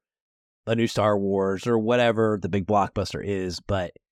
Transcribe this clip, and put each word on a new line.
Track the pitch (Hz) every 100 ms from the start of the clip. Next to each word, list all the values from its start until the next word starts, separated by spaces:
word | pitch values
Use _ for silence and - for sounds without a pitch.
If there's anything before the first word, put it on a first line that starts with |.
| _ _ _ _ _ _ -
a | 113
new | 117
Star | - 104 104
Wars | 98 98 95 95 120
or | 117
whatever | 107 123 120 110 110 107
the | 90
big | 101 90
blockbuster | 104 98 - 92 69
is, | 98 98 92 82
but | - 98 87 - _